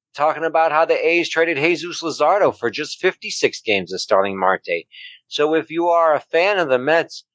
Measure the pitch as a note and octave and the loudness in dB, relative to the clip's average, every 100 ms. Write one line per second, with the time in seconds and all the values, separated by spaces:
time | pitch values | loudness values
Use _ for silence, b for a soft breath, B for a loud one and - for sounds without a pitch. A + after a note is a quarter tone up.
0 | _ - D3+ D3 D#3+ D#3+ D#3+ D3+ D#3+ D3+ | _ -2 -2 0 0 2 2 2 2 2
1 | D#3 E3+ D#3+ D#3+ E3 C#3+ D#3+ D#3+ E3+ D#3 | 2 0 0 0 0 2 0 0 -4 -8
2 | E3 C3 D3 G3+ D#3 - A#2 A#2+ D3+ - | -8 0 2 4 2 0 -4 -4 -8 -2
3 | F3+ - - - B2+ - A2+ G2+ F2+ F#2 | -2 -2 -8 -2 -2 -2 -2 -2 -2 -8
4 | - G2 G2 G2 F#2 F#2 - E2+ - B | 0 2 2 0 0 0 -2 -6 -6 B
5 | B B _ - D3+ D#3+ D3+ E3 F3 E3+ | B B _ -4 0 0 -2 -2 0 2
6 | E3 C#3+ - E3 F#3+ G3+ D3 B2+ C3+ E3 | 2 0 0 0 2 0 0 0 2 0
7 | - - - | 0 -10 -20